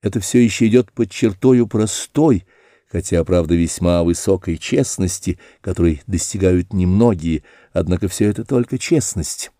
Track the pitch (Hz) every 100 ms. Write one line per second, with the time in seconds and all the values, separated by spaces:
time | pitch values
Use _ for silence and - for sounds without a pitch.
0 | 107 110 - 131 120 - 113 120 113 -
1 | 117 - 113 98 127 123 113 107 107 -
2 | - - 156 104 _ _ _ _ _ 90
3 | - 87 82 90 80 85 82 - 87 87
4 | 85 85 - 95 - 82 - - 127 -
5 | 92 - - - - _ - 90 85 76
6 | - 95 - 101 95 90 87 98 90 95
7 | 120 92 82 78 _ _ _ 90 92 90
8 | 101 - 104 104 117 123 120 131 - 160
9 | - 95 - - -